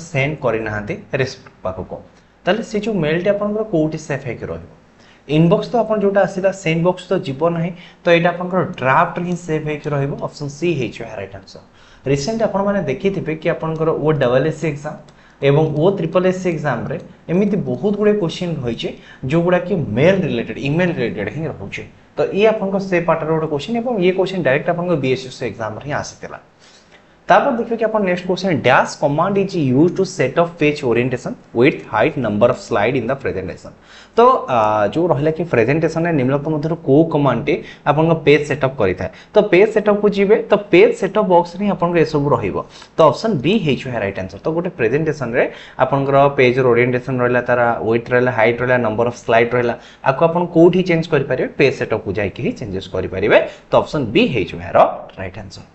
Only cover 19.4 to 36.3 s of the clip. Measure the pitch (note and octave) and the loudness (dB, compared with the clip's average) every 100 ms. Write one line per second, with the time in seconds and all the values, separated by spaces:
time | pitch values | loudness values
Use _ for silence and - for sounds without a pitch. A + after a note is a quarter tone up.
19.4 | F3 F3+ F3 F#3+ A2 G#2+ D#3+ G3 C#3+ A#2+ | 2 2 0 -4 -2 2 4 4 0 -4
20.4 | A2+ A2 C#3 D#3+ F3+ C#3 A2+ G2+ G2 D3 | -4 -6 -2 0 0 -2 -4 -4 -6 -6
21.4 | D#3 G2 G2+ - G#2 - _ - - F#3 | -8 -8 -12 -12 -14 -20 _ -4 -2 2
22.4 | A3 G#3+ G3 F#3+ F#3+ F3 E3 D#3 D3+ D#3+ | 2 2 -2 -4 0 0 0 -2 0 -2
23.4 | D#3 D3 F3+ A#3 A#3+ A3 F3+ F#3 F#3 F#3+ | -2 -4 -4 -4 -2 0 0 0 -2 0
24.4 | C3+ C#3+ D3+ E3+ F3 D#3+ C3 B2+ B2+ - | 0 0 0 -4 -2 -2 0 -2 -4 -8
25.4 | A#2+ G#2 A2 G#2 - A2 F#2 - E2 D2+ | -8 -6 -10 -8 -8 -8 -8 -12 -16 -16
26.4 | - _ - - _ - _ _ - F#3 | -20 _ -20 -20 _ -20 _ _ 2 4
27.4 | C4 A#3 A3 A3+ A3 G#3+ F#3 F3+ - F3 | 4 -2 -4 -2 -2 0 0 -2 -2 -2
28.4 | F#3+ C#3 A#2 C#3+ - - D3 D3 F#3 G3+ | -2 0 4 2 2 -2 -2 0 0 0
29.4 | F#3 F3+ C3+ B2+ F3 F3 F#3+ - C3 E3+ | -2 0 2 4 4 2 -4 -2 -2 0
30.4 | E3+ - D3 D3 B2+ A2+ B2+ B2+ F#3+ B3+ | -2 2 0 0 0 0 0 -4 -6 -12
31.4 | - A2 C#3 - - G#2+ C#3 D3+ A2+ G#2 | -6 2 2 2 -4 0 0 0 -2 2
32.4 | A#2+ B2+ - A2+ A2 C3+ A2+ - G2 F#2 | 2 2 -2 0 0 0 -4 -4 -4 -6
33.4 | F#2 - - - - - - - B3 B3+ | -8 -12 -18 -20 -20 -20 -4 4 4 4
34.4 | - B2 G#2+ D#3+ D3+ D#3 F3 C3+ D3+ D#3+ | 0 2 2 2 0 0 0 0 0 -2
35.4 | E3+ A#2+ A2 D#3 D#3+ E3 E3+ D#3 B2 | 0 2 2 2 0 0 0 0 0